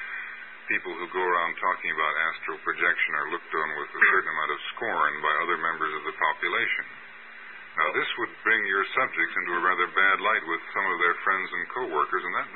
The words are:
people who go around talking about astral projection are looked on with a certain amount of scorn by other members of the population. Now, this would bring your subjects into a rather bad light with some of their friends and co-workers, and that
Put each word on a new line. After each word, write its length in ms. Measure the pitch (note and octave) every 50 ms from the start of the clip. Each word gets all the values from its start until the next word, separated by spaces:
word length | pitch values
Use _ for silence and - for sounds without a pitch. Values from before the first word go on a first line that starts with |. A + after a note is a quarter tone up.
| - - - - - - - - - - - - -
people 240 | - G#2+ G2 - F#2 E2+ E2
who 80 | F2 E2 F2
go 80 | F#2
around 320 | F#2 F2+ F2+ E2+ E2+ E2+ - -
talking 320 | G2+ F#2 F2+ - - F2+ D#2+
about 180 | D#2 D#2 D2+ D2 D2+ E2 E2 D#2+
astral 240 | - - - D#2+ D#2 -
projection 480 | E2+ D#2+ - E2+ E2+ E2 - - - D#2+
are 160 | D2+ D2 D#2
looked 240 | E2+ F2 - - -
on 140 | D#2+ D#2 D2+ D2+ D2
with 120 | D2 - -
a 80 | - - -
certain 220 | F#2+ F#2 E2+ E2 D#2+
amount 160 | D#2 D2+ D2+
of 100 | D2 C#2+ - - -
scorn 400 | - B2 A2+ F#2+ D#2+ D2+ D2 D2 D2+
by 100 | D2+ D2+ D2+ D2+ E2+
other 100 | E2+ F2 D#2+
members 320 | E2 E2 E2 D#2 D#2 D2+ D#2
of 80 | D2+ D2 D#2
the 60 | D#2 -
population. 680 | E2+ D#2 D2+ - - E2+ F#2+ A2+ A2+ G2 - - - - - - - - - - - - - - - - - - - - - E2
Now, 140 | D#2 D#2 -
this 140 | B2+ D3+ - - -
would 140 | A2+ - - -
bring 160 | - G#2+ A2+ A2 G#2
your 160 | G2 F#2+ G2 F#2 - - C3
subjects 380 | C3 - - E2+ E2+ E2 -
into 160 | F#2+ F2+ F2 F2
a 80 | F2
rather 240 | E2+ F2+ F#2 F2 F2 E2+ -
bad 240 | F#2+ F#2+ G2 F#2+ F#2
light 240 | F#2+ G#2 A2 G#2 - E2
with 120 | E2 D#2+ - - -
some 120 | G#2 G2 F#2+
of 60 | F2+ E2+
their 160 | F2 F2 E2+ -
friends 260 | - G2+ F#2+ F#2+ F#2 E2 F2+
and 100 | F2 F2 -
co-workers, 540 | - B2 B2+ G2 D#2+ D2+ D2 - - F2+ F2
and 100 | F2 F#2+
that 160 | A#2+ C#3 - -